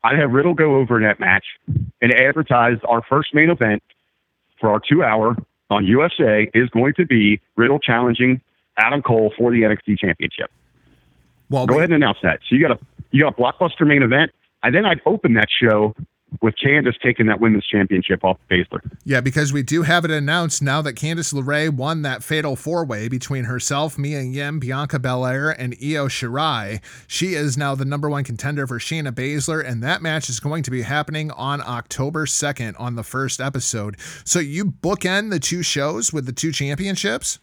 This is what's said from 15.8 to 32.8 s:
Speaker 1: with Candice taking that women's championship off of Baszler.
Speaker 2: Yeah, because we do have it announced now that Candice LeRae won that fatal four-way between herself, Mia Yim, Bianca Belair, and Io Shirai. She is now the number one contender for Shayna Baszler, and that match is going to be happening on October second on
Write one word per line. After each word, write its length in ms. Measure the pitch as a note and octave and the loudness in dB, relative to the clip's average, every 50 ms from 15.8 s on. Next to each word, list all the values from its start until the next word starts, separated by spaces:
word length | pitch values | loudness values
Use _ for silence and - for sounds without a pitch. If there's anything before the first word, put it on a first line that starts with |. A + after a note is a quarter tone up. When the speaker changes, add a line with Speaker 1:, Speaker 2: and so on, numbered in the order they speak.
| G#2+ G#2+ G#2+ - - _ _ _ _ _ - - | 2 0 -2 -6 -14 _ _ _ _ _ -8 -2
Speaker 1:
with 140 | - A2 G#2+ | 0 0 0
Candice 400 | - - C#3 C#3+ D3+ C#3 B2+ A2+ - - | 0 0 2 2 4 2 0 -2 0 0
taking 240 | B2+ A#2+ - A#2+ | -2 2 2 2
that 140 | G#2+ G#2+ F#2+ | 2 2 4
women's 260 | A2+ A2+ G#2+ G2+ - | 4 4 4 4 2
championship 580 | - - G#2 G2 F#2+ G2+ F2+ F2+ - F#2+ F2+ - | 0 0 0 2 2 2 0 0 0 -2 0 0
off 140 | F#2+ F#2 - | 0 -2 -2
of 100 | _ _ | _ _
Baszler. 320 | F#2 F2+ F2+ - - - - - - - _ | 0 0 0 -2 -6 -10 -10 -12 -16 -14 _
Speaker 2:
Yeah, 160 | - C3+ B2+ | -2 -2 0
because 320 | B2 C3+ B2+ D3+ D3 C#3 C3+ | 0 0 0 0 -2 0 -2
we 120 | D3 C3+ | -4 -2
do 180 | A#2+ D3 E3+ E3 | -2 0 0 2
have 220 | D3 E3 F3 E3 | 2 2 0 0
it 60 | D#3+ D#3 | 0 -2
announced 500 | D3+ C#3+ C#3+ D#3 F3 E3+ D#3+ - - D3 | -2 -2 -2 0 0 0 -2 -2 -2 -2
now 180 | C#3 C3+ D3+ D3+ | -2 -2 -2 -2
that 120 | D3 A#2+ | -4 -6
Candice 400 | - D3 D3+ E3 E3 D#3 - D3 | -6 -6 -6 -4 -4 -4 -4 -4
LeRae 340 | C#3 C3 C3 C#3+ D3+ D#3 D#3+ | -4 -4 -2 -2 0 0 0
won 340 | D3+ B2 B2+ D3 E3 D#3+ D3 | -2 -2 -4 -4 -4 -4 -4
that 200 | C#3 C3 G#2+ A#2+ | -4 -6 -8 -6
fatal 320 | - D#3 D#3 D3+ D3+ C3 | -4 -4 -2 -2 -2 -6
four-way 540 | C3 - D3+ E3 F3 E3 C#3 A#2 G#2 G#2+ A#2 | -6 -6 -4 -4 -4 -2 -4 -4 -6 -4 -4
between 360 | B2+ B2+ - - C#3 C3+ B2 | -6 -6 -6 -6 -6 -6 -4
herself, 540 | A2+ B2+ B2 - - C#3+ C#3 D3+ D#3+ - - | -6 -6 -6 -4 -4 -2 -2 -4 -4 -4 -6
Mia 240 | C#3 C#3+ D3+ C#3+ C3 | -6 -6 -6 -6 -6
Yim, 380 | B2+ B2+ C#3 C#3+ C#3+ D3+ D#3+ | -6 -6 -6 -6 -6 -6 -6
Bianca 400 | B2+ B2 C3 C3+ D3 C#3+ - C#3 | -6 -6 -6 -6 -6 -4 -4 -4
Belair, 500 | B2 C3 B2+ B2+ B2+ B2+ B2+ C3+ C#3+ D#3 | -2 -2 -2 -2 -2 -2 -2 -2 -2 -4
and 240 | D#3 - B2+ B2 A#2+ | -4 -4 -6 -8 -8
Io 320 | - B2+ C#3+ D#3 D3+ C#3 | -8 -6 -4 -4 -2 -2
Shirai. 760 | C3 - - C3 A#2 A#2 C#3 D#3 D#3+ C#3+ A#2 G#2 G2 A2 G#2 _ - - - - _ | -4 -4 -6 -6 -6 -4 -2 -2 -2 -2 -4 -4 -6 -8 -10 _ -14 -20 -20 -18 _
She 260 | - - E3+ F#3+ F3 | -6 -4 -4 -2 -2
is 240 | D3 D3 D3 B2+ C#3+ | -2 -2 -2 -2 -2
now 160 | D3 C#3 C#3 | -2 -4 -4
the 100 | C3+ C3+ | -4 -4
number 240 | C3+ C#3+ C#3+ D3 D3 | -4 -4 -4 -4 -4
one 140 | D3 C#3+ C#3 | -4 -4 -4
contender 460 | - A#2+ G#2+ - C#3 D3 C#3+ C#3 B2 | -6 -8 -8 -6 -6 -4 -4 -4 -6
for 100 | B2+ A#2 | -6 -8
Shayna 320 | - - D#3+ D#3+ D3+ C#3 | -8 -6 -6 -6 -6 -6
Baszler, 520 | A#2+ B2+ B2+ C#3 D3 D3+ C3+ E3 D#3+ D#3 D3 | -6 -6 -6 -4 -4 -4 -4 -2 -4 -4 -4
and 160 | B2+ B2 A2+ A#2 | -4 -6 -6 -4
that 180 | C3+ F3+ - | -4 -4 -4
match 300 | D#3+ E3 D#3 D#3+ C#3 - | -4 -4 -4 -4 -6 -6
is 80 | B2 A2 | -8 -6
going 240 | - C#3+ D3+ E3 C#3+ | -6 -6 -6 -4 -6
to 80 | B2+ | -4
be 120 | B2+ B2+ A#2 | -6 -6 -6
happening 500 | - C#3 D3+ D3+ - D#3 D3+ D#3 D3+ - | -4 -4 -4 -4 -4 -6 -8 -8 -8 -8
on 280 | - B2 C3+ C#3+ C#3+ | -8 -6 -6 -4 -6
October 640 | - - B2 A#2+ A#2 _ - - C3 C#3+ D#3+ D#3 D#3 | -6 -8 -8 -8 -8 _ -6 -6 -4 -4 -2 -4 -4
second 520 | C3+ - - D3 C#3+ C#3 - A#2+ A2+ F#2+ | -4 -4 -4 -4 -4 -4 -6 -8 -8 -8
on 180 | - | -8